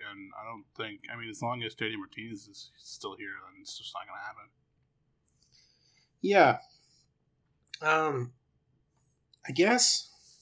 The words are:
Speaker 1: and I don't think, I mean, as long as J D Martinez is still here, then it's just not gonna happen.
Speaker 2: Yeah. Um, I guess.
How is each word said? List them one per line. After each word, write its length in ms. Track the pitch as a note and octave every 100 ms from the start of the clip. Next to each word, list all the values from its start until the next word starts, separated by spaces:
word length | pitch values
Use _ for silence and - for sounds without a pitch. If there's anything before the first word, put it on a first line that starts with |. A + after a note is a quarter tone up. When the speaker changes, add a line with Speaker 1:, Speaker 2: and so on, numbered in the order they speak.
| G#2
Speaker 1:
and 220 | G2 G2 G2
I 40 |
don't 200 | A2 A2+ G2
think, 280 | - A2 G2+ -
I 40 | A#2
mean, 120 | A2+
as 140 | G#2
long 200 | A#2 B2
as 120 | A2+
J 160 | - A2
D 60 | G#2+
Martinez 500 | F#2+ - A2+ G#2 G#2
is 220 | G2 - -
still 380 | - - G2+ F#2+
here, 180 | G2+ F#2+
then 160 | F#2+ F#2+
it's 160 | G2 -
just 160 | -
not 140 | F#2+ G2
gonna 160 | G2
happen. 280 | G#2 G#2+ G#2 _ _ _ _ _ _ _ - - _ _ _ _ _ _ _ _
Speaker 2:
Yeah. 360 | F#3+ G3+ C#3 - - - _ _ _ _ _ _ _ _ _ -
Um, 500 | D#3 D#3 D#3 C3+ B2 - _ _ _ _ _ _ _ _ _ _ -
I 60 |
guess. 540 | C3 F#3+ B3 - - - - - -